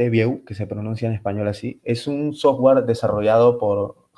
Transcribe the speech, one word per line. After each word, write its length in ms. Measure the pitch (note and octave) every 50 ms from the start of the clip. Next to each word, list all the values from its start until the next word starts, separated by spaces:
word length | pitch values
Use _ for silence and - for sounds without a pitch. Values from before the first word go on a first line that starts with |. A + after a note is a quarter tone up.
| B2 A#2+
View, 340 | A2+ A2+ A2 A#2+ C3+ - -
que 100 | - G#2
se 120 | F#2+ G#2+
pronuncia 420 | F2+ - G#2 G#2 G#2+ A2 G#2+ A#2+ A2+
en 60 | A2
español 340 | G2+ - G2+ G2 G#2+ G#2 G#2
así, 320 | G2+ - - A#2+ - - -
es 220 | - A#2 A#2 -
un 280 | C#3+ C#3+ C#3+ D3+ D3 D3
software 500 | - - C#3+ C3+ A#2+ B2+ C3 C3+ C3+ A#2+
desarrollado 760 | A#2 A#2 - - G#2+ G2+ G#2 G#2 G#2+ A2 A#2 A#2 A#2+ A#2+ A#2+
por 380 | A2+ G#2 G2+ G2+ G2+ - - _ _ _ _